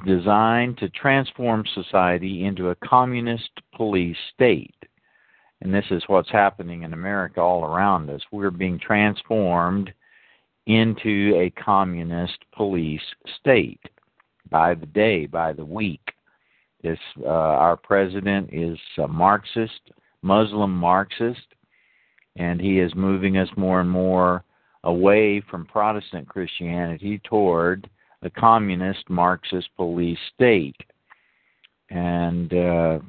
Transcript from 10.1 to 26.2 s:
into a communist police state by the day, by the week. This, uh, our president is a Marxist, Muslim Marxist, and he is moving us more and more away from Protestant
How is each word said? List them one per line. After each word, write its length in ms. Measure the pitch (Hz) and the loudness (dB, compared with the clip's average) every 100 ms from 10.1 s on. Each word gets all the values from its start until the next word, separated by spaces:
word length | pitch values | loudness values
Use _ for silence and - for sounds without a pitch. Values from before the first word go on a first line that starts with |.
| _ _ _ _ _ - | _ _ _ _ _ 0
into 640 | 110 113 104 110 101 101 87 | 2 2 0 -2 0 2 2
a 140 | 92 | 2
communist 960 | - - 98 95 85 85 85 87 - _ | -2 0 0 0 -4 -6 -4 -6 -8 _
police 480 | - 104 90 78 76 - - - - | -4 -2 -2 -2 -6 -10 -18 -20 -4
state 520 | 143 120 62 - - _ _ _ _ _ - | 2 4 2 -6 -20 _ _ _ _ _ -2
by 240 | 80 85 | 2 2
the 120 | 85 76 | 0 -4
day, 400 | 92 110 92 69 | 0 2 2 -2
by 260 | 82 80 | -4 -4
the 140 | 76 76 | -6 -10
week. 480 | 101 104 73 - - _ _ _ _ _ _ | -6 -6 -8 -12 -18 _ _ _ _ _ _
This, 180 | 82 80 - - | -6 -6 -10 -10
uh, 60 | 60 | -2
our 480 | 80 80 71 82 85 | 0 2 4 4 2
president 760 | - 101 95 98 98 98 92 | 2 2 2 -2 -2 -2 -2
is 260 | 80 85 80 - - | -4 -6 -6 -10 -6
a 80 | 73 | -4
Marxist, 840 | 78 95 104 101 117 110 - _ _ _ _ | 2 4 2 0 -6 -6 -8 _ _ _ _
Muslim 520 | 90 101 110 104 101 | 2 2 2 0 0
Marxist, 680 | 90 87 92 98 - 117 123 - _ _ _ _ _ _ _ _ - | 0 2 2 0 -4 -4 -4 -14 _ _ _ _ _ _ _ _ -6
and 220 | 87 87 | -4 -2
he 180 | 98 95 | 2 2
is 140 | 87 | 2
moving 460 | 87 95 95 95 95 | 0 0 0 0 0
us 100 | 90 - | -2 -2
more 240 | 92 92 | 0 2
and 80 | 90 | 2
more 540 | 90 92 92 90 90 - _ _ _ | 0 2 2 2 0 -4 _ _ _
away 580 | 85 87 98 104 107 101 | -2 2 4 6 4 0
from 240 | 98 90 85 | -4 -12 -8
Protestant 640 | 110 107 107 - 87 | -2 -2 -2 -8 -14